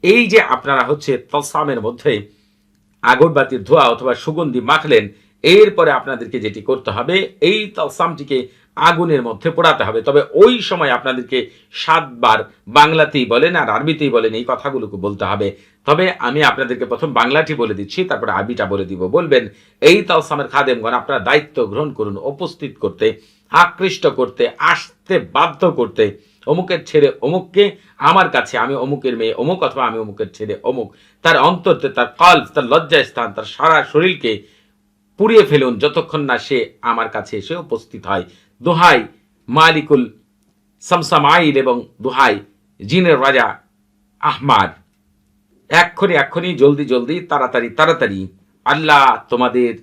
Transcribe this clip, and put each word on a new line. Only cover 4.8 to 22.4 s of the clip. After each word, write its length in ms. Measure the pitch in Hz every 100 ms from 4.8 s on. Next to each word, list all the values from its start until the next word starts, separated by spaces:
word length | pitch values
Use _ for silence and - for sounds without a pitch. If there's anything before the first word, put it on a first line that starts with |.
| 156 120 104 - _ _
এরপরে 480 | 147 190 214 185 160
আপনাদেরকে 500 | 131 123 127 117 123
যেটি 220 | 107 104
করতে 280 | 101 131 -
হবে, 260 | 101 127 185 190 _
এই 260 | 160 214 214 -
তলসামটিকে 720 | 151 - 175 147 143 135 127 _ _ -
আগুনের 460 | 156 156 170 147
মধ্যে 280 | 117 104 165
পোড়াতে 340 | 165 165 151
হবে। 180 | 101 113
তবে 200 | 113 143 -
ওই 220 | 151 214 247
সময় 300 | 196 180 147
আপনাদেরকে 600 | 123 131 127 120 131 110 _ _
সাতবার 680 | - - 160 147 120 120 110 110 _ -
বাংলাতেই 580 | 127 147 160 151 143 120
বলেন 300 | 117 160 180
আর 120 | 123
আরবিতেই 400 | 107 147 151 143
বলেন 240 | 120 113
এই 100 | 110 120
কথাগুলোকে 480 | 127 143 135 110 95
বলতে 280 | 98 101
হবে। 320 | 98 101 101 95 _ _
তবে 280 | - 151 185 -
আমি 220 | 120 139
আপনাদেরকে 440 | 143 127 127 123 120
প্রথম 260 | 120 160
বাংলাটি 420 | 117 120 143 156
বলে 200 | 151 117
দিচ্ছি, 300 | 101 101 -
তারপরে 280 | 185 127 110
আরবিটা 320 | 92 104 120 98
বলে 180 | 98
দিব। 160 | 92 92 90
বলবেন, 400 | 139 170 135 110 _ _ _
"এই 220 | 147 190
তলসামের 460 | - 170 147 147 135
খাদেমগণ, 460 | - 135 120 110
আপনারা 260 | 120 - 135
দায়িত্ব 460 | 101 143 147 - 113
গ্রহণ 260 | 107 151
করুন 240 | - 104 98
উপস্থিত 560 | 92 143